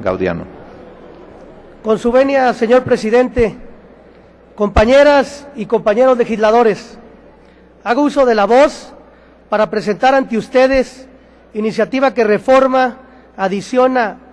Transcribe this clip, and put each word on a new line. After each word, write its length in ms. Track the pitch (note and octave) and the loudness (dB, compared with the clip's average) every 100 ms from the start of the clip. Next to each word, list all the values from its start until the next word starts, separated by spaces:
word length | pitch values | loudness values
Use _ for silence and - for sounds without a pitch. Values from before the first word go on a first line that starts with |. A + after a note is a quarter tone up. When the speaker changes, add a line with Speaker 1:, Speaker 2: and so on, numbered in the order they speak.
Speaker 1:
Gaudiano. 420 | F#2 F#2 F#2 E2+ D#2+ - - - - - - - - - - - - - | -6 -4 -4 -6 -10 -18 -20 -20 -20 -20 -20 -20 -20 -20 -20 -20 -20 -10
Speaker 2:
Con 160 | A3 A3 | -4 -2
su 140 | A#3+ | 0
venia, 400 | B3+ C#4 C#4 B3+ | 2 2 0 0
señor 300 | - A3+ B3+ | 0 0 0
presidente, 720 | B3+ A#3+ G#3+ A#3+ B3+ B3 G#3+ - - - - - - - - _ _ | 2 -2 0 0 0 -2 -4 -4 -18 -20 -20 -20 -20 -20 -20 _ _
compañeras 920 | - G3+ A3 A3 C4+ D4 C#4+ B3 - - - | -6 -2 0 2 4 4 2 0 -8 -18 -14
y 100 | G#3 | -4
compañeros 500 | A3+ A3 G#3 C4 A#3+ | -2 0 0 2 2
legisladores, 840 | A3+ G3+ G#3+ A#3 A3 F#3 - - - - - _ _ _ _ _ | -2 -2 0 2 2 -2 -8 -20 -20 -20 -20 _ _ _ _ _
hago 200 | G3 A#3+ | -4 -2
uso 220 | D4 C#4+ | -2 0
de 100 | B3+ A3 | 0 2
la 80 | |
voz 500 | G3+ B3 D4+ - - - - _ _ _ - | 2 4 2 0 -18 -20 -20 _ _ _ -6
para 220 | G#3 G#3+ | -4 -2
presentar 440 | G#3 F#3 F3+ B3+ | -4 -4 -2 0
ante 240 | C4+ C4 A3 | 0 0 -6
ustedes 720 | A3 B3+ C4 C4+ A#3+ - - - _ _ _ | -2 2 2 2 -2 -8 -20 -20 _ _ _
iniciativa 640 | G#3+ A3 E3+ G#3+ C4 C4+ | -8 -4 -2 -2 0 0
que 100 | G3+ | 0
reforma, 760 | G#3+ G#3 - C4 C4 C4 B3+ A#3+ - - - - | 0 0 2 2 2 0 -2 -4 -20 -20 -20 -8
adiciona 840 | G3 G3 - B3+ B3+ B3+ G#3+ - - | -6 -6 -4 0 0 0 -4 -6 -18